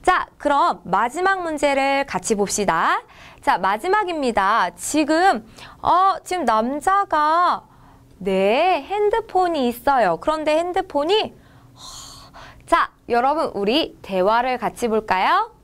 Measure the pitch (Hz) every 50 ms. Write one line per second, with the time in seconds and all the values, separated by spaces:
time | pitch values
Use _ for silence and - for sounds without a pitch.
0 | - 359 359 330 - - - _ - 294 285 277 330 339 220 175 - 180 180 196
1 | 226 240 262 339 370 381 392 381 349 330 311 285 302 285 277 269 269 277 277 277
2 | 277 - - 185 - - 226 202 202 190 - - 202 180 165 165 196 277 359 453
3 | - - - - - - - - - 285 247 190 180 190 202 220 311 359 381 427
4 | 427 359 339 311 277 247 214 208 190 190 220 226 190 175 - - - - - 302
5 | 311 269 311 320 370 392 330 220 - - - - - - - - - - 311 359
6 | 381 392 359 - - - 359 359 302 233 220 220 226 247 277 294 - 381 381 403
7 | 403 392 339 302 302 302 320 339 359 330 240 190 - - - - - - - -
8 | - - - - 190 196 190 190 190 202 220 277 339 381 359 294 269 294 381 427
9 | 415 415 427 453 440 - - 370 370 349 330 294 254 240 240 - - 277 277 254
10 | 220 180 165 165 - 311 311 311 302 302 302 320 339 359 339 381 370 370 - 285
11 | 285 320 403 427 - - - - - - - - - - - - - - - -
12 | - - - - - - - - - - - - - - 330 330 269 - _ _
13 | _ - 233 240 240 269 302 320 294 - - 202 202 202 233 311 - - - -
14 | - - 196 185 180 202 226 233 247 262 254 233 220 180 - - 240 233 220 220
15 | 214 214 190 185 202 269 330 381 440 466 - _